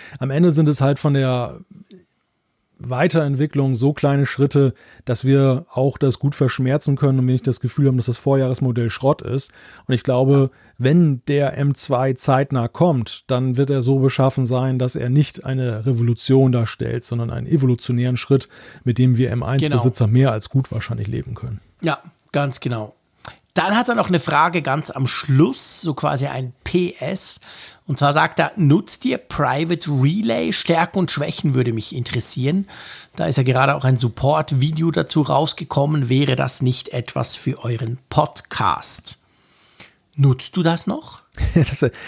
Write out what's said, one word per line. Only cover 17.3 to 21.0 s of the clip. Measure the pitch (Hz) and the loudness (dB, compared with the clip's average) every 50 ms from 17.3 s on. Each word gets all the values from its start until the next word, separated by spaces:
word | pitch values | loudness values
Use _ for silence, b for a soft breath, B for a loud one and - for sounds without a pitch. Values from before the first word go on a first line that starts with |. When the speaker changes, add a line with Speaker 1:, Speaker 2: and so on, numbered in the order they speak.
Speaker 1:
einen | 123 123 120 - | -6 -8 -4 0
evolutionären | 160 147 135 127 123 117 - - 123 120 123 127 123 | 0 2 2 2 0 0 -2 -4 -2 -2 0 0 -2
Schritt, | 120 - - 139 135 - - B B B B B B B | -4 0 0 0 0 0 -4 B B B B B B B
mit | 123 113 123 | -2 0 2
dem | 127 127 123 113 | 4 4 4 4
wir | 131 120 | 2 0
M | 120 120 - | -2 -4 -4
eins | - 131 139 | -2 -2 -2
Speaker 2:
Genau. | 156 151 139 | 0 0 0
Speaker 1:
Besitzer | 123 117 127 117 - 120 104 | 2 2 2 2 2 0 4
mehr | 117 123 135 135 | 4 4 4 4
als | 113 107 - - | 2 -2 -6 -2
gut | - 135 135 - | -2 -2 -2 0
wahrscheinlich | - 110 - - 117 113 | -4 -8 -6 -6 -6 -6